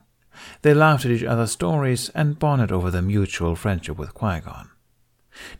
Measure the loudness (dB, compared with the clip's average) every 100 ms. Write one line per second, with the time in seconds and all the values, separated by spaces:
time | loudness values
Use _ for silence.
0 | _ _ _ -20 -20 0 4 6 6 4
1 | 2 0 0 0 0 -2 -2 0 0 -2
2 | -4 -2 -2 0 0 2 2 0 0 0
3 | 0 0 0 -2 -2 -2 -2 -4 -6 -10
4 | -12 -6 -4 -4 -8 -16 -20 _ _ _
5 | _ _ _ -20 -20 -6